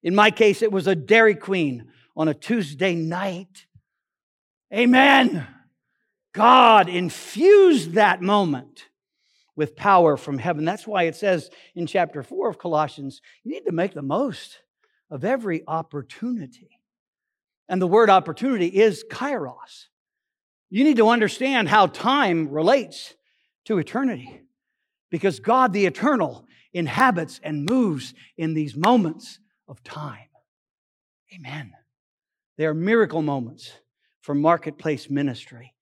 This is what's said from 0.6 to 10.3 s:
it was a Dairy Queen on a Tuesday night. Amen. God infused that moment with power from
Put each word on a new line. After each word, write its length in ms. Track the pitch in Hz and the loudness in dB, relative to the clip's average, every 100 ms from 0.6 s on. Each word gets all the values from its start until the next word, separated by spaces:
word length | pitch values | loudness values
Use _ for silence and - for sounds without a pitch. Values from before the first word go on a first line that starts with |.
it 100 | 220 | -2
was 160 | 190 175 | 0 0
a 80 | 185 | -2
Dairy 400 | 135 220 220 185 | 2 4 4 2
Queen 560 | - 190 151 120 110 _ _ - | -4 -2 -2 -4 -12 _ _ -4
on 100 | 160 | -4
a 80 | |
Tuesday 600 | 147 - 233 156 143 190 170 | -4 -4 -4 -4 -4 -4 -2
night. 720 | 160 175 196 180 190 - _ _ _ _ _ _ _ _ _ _ _ | -4 -6 -8 -10 -16 -20 _ _ _ _ _ _ _ _ _ _ _
Amen. 720 | 202 247 254 277 269 247 175 127 - _ _ _ _ _ _ _ | 0 4 6 6 6 4 -2 -10 -18 _ _ _ _ _ _ _
God 560 | 190 220 254 240 220 180 | 0 4 6 6 6 4
infused 1040 | 175 180 - - 202 349 415 370 285 160 | -2 -4 -8 -14 0 6 8 6 4 0
that 280 | 180 208 180 | 0 2 2
moment 680 | 180 208 185 135 123 _ - _ _ _ _ _ _ - | 0 0 0 -4 -8 _ -20 _ _ _ _ _ _ -6
with 180 | 147 | -6
power 440 | - 202 190 165 139 | -2 2 4 4 0
from 180 | - | -6